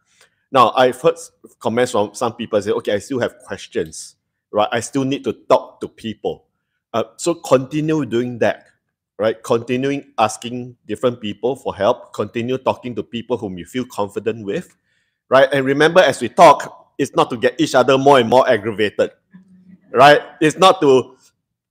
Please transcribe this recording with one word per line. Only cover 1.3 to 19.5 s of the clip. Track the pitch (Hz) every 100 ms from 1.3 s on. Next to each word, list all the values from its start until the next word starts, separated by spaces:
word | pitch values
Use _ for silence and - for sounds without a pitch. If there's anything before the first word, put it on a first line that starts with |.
| _ - _
comments | 120 117 123
from | 107 107
some | - 117 110
people | 107 104
say, | 101
"Okay, | 117 -
I | 101
still | - 131
have | 110 -
questions, | - 98 - 113 80 - - _ _ _ _
right? | 104 107
I | 120
still | - 139
need | 131 139 113
to |
talk | - - - - -
to | 104
people." | _ 110 104 90 78 _ _ _ _ _
Uh, | 113 120 -
so | 175 170
continue | - 131 131 156 156 156 120
doing | 117 123 117
that, | 107 - _ _ _ _ _ -
right? | 107 -
Continuing | - 117 117 127 139 139 - -
asking | 110 - 117 123 127 123 -
different | 104 127 120
people | 104 101 120 135
for | - 95
help, | 98 - -
continue | - 104 120 120 131
talking | - 101 123 107
to |
people | - 117 113 117
whom | 107 90
you | 80
feel | 127 120
confident | - 101 107 107 113 98
with, | 160 - _ _ _ _ _ -
right? | 131 139
And | 139 131
remember, | 139 156 180
as | 143 123
we | 113
talk, | - 165 - - - _ -
it's | 139 165
not | -
to | 120
get | 123 -
each | 151 135
other | 123 135
more | 139 139
and | 113
more | 127 131
aggravated, | 113 107 101 104 - 95 - _ - _